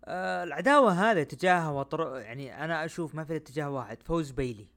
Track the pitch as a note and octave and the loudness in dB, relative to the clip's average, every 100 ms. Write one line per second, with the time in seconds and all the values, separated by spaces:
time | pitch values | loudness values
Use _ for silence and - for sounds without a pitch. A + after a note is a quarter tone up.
0 | - F3+ F#3 F#3 F3 - F#3 C#4+ B3 F3 | -8 -6 -4 -4 -4 -2 4 6 8 6
1 | G#3+ G#3 C3+ C#3 F#3 F3+ D#3+ C#3+ C#3 D#3 | 4 4 0 0 4 4 4 -2 -2 -2
2 | D#3 C3 G#2+ B2+ C3+ A2 D#3 E3 D#3+ - | -4 -6 -10 -10 -10 -8 -4 -4 -4 -4
3 | D#3+ D3 D#3 D#3+ D#3 C3+ D3 C#3 A2 A2+ | -6 -6 -6 -6 -6 -6 -4 -4 -6 -12
4 | - E3 D3 B2+ B2+ G#2+ G#2 | -4 -2 -2 -4 -4 -6 -14